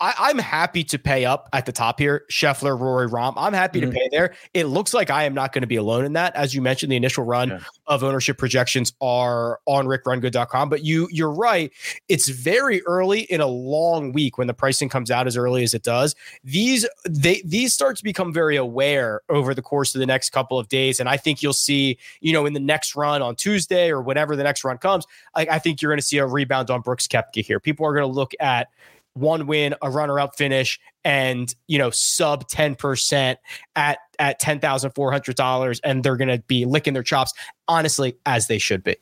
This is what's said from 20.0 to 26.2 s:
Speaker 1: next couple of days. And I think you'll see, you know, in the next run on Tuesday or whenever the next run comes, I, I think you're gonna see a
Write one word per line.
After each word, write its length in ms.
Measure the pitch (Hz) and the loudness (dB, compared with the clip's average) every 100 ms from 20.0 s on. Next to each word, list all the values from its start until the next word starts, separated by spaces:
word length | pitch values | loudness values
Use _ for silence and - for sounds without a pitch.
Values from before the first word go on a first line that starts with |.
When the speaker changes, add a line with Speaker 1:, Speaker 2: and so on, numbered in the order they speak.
| 131 | 0
Speaker 1:
next 260 | 131 - | 0 0
couple 280 | - 131 127 | -2 -2 -2
of 80 | 110 | -2
days. 320 | 131 135 127 | 0 0 0
And 80 | 123 | 0
I 80 | 135 | 0
think 260 | 156 143 | 0 0
you'll 120 | 147 | 0
see, 440 | 135 - 143 139 123 - - | 0 0 2 2 -2 -8 -6
you 140 | 160 | 0
know, 120 | 160 147 | 2 2
in 60 | |
the 80 | 147 | -2
next 380 | 139 151 - 143 | 0 0 -2 -2
run 240 | 147 147 | 0 0
on 160 | 123 117 | -2 -2
Tuesday 540 | 196 208 165 180 175 | -2 0 0 2 2
or 100 | 147 | 0
whenever 340 | 127 135 151 151 | 0 0 0 0
the 80 | |
next 220 | 143 139 135 | 0 0 -4
run 120 | 123 | -2
comes, 280 | 185 190 - - - - | 0 0 -2 -14 -8 -4
I, 120 | 160 | 0
I 80 | 160 | 0
think 220 | 170 151 | 0 0
you're 120 | 151 | 0
gonna 80 | 147 | 0
see 160 | 135 | 0
a 80 | 143 | 0